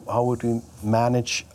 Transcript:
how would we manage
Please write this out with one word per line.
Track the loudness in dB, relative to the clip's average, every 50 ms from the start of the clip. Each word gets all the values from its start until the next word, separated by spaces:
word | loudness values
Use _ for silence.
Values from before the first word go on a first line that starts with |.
| -4
how | -2 0 0 2
would | 0 0 0 0
we | 0 0 -2 -4 -8 -14 -6 -2
manage | 0 2 2 4 2 2 0 0 -2 -4 -6 -6 -4